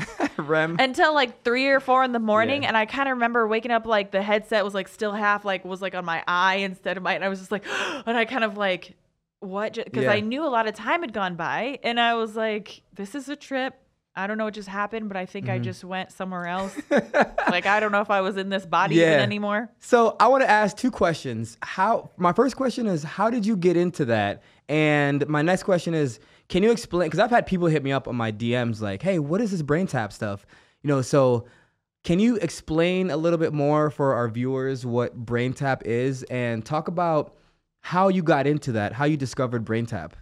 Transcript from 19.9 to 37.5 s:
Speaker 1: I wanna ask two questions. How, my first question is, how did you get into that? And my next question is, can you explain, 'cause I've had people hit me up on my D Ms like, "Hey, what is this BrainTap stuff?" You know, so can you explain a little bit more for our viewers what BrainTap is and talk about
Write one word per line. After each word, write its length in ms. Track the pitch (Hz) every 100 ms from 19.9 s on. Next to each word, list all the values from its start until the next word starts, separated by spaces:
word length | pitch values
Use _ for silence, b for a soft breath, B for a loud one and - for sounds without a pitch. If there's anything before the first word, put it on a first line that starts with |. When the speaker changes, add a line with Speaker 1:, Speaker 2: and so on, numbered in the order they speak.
| 240 226 -
Speaker 1:
I 80 | 220
wanna 180 | 269 220
ask 300 | 214 208 -
two 140 | 254
questions. 680 | - 185 160 135 110 113 -
How, 480 | - - 202 233 - -
my 160 | 180
first 220 | 175 262 -
question 320 | 262 254 220
is, 160 | 165
how 260 | 151 - 220
did 160 | 247 202
you 100 | 208
get 220 | 180 170
into 260 | 180 - 127
that? 360 | 113 101 - b b -
And 580 | 151 151 147 143 139 147
my 160 | 151
next 180 | 160 185
question 300 | - 175 175
is, 260 | 160 143 117 b b b
can 140 | 180
you 80 | 214
explain, 380 | 233 - 175 165
'cause 100 | 160
I've 100 | 233
had 160 | 233 -
people 220 | 185 170
hit 160 | 156
me 80 | 135
up 160 | 135 -
on 80 | 120
my 160 | 113
D 200 | 107 117 123
Ms 260 | 120 107
like, 220 | 107 95
"Hey, 160 | 180 180
what 220 | 143 185
is 100 | 226
this 100 | 185
BrainTap 500 | 139 151 190 127 107
stuff?" 340 | - 107 101 _ b b b
You 60 | 147
know, 140 | 139
so 420 | 127 147 131 120 117 b b b _ _
can 140 | - 175
you 180 | 233 233
explain 720 | 165 - - 160 170 185 185
a 60 | 147
little 200 | 165 170
bit 140 | 160
more 380 | 151 143 151 151
for 220 | - 139 120
our 120 | 120
viewers 580 | 113 127 131 135 135 123
what 380 | 120 117 123 110
BrainTap 580 | 120 127 127 139 127
is 400 | - 117 131 131
and 420 | - 127 120 113 -
talk 220 | 151 160
about 480 | 175 170 156 127 _ _